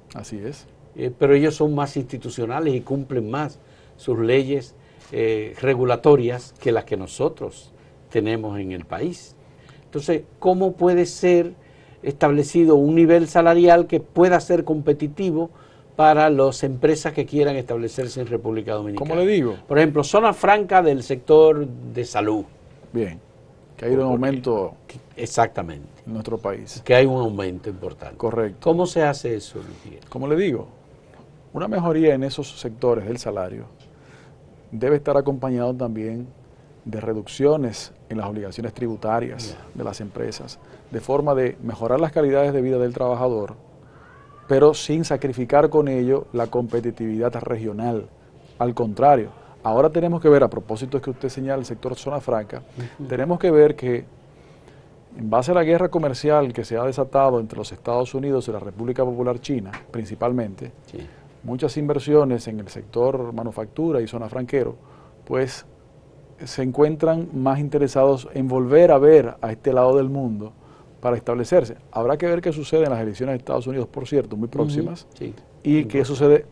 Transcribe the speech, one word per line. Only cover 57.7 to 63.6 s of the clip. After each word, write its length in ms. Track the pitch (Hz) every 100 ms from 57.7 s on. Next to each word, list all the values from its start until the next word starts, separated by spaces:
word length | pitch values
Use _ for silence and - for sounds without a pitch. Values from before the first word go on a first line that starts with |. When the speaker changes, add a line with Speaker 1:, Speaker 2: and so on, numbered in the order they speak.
Speaker 1:
Estados 420 | - - 120 123
Unidos 340 | 131 143 131 120
y 40 |
la 80 | 104
República 440 | 101 95 120 127
Popular 360 | 127 120 123 120
China, 320 | - 131 95 - -
principalmente, 840 | 117 110 107 120 127 107 95 123 - -
Speaker 2:
Sí. 200 | - 73 - - _
Speaker 1:
muchas 340 | - 127 147 156
inversiones 680 | 147 143 147 151 139 117 117
en 120 | 110
el 80 | 95
sector 640 | 107 107 117 127 135 117
manufactura 640 | 113 117 113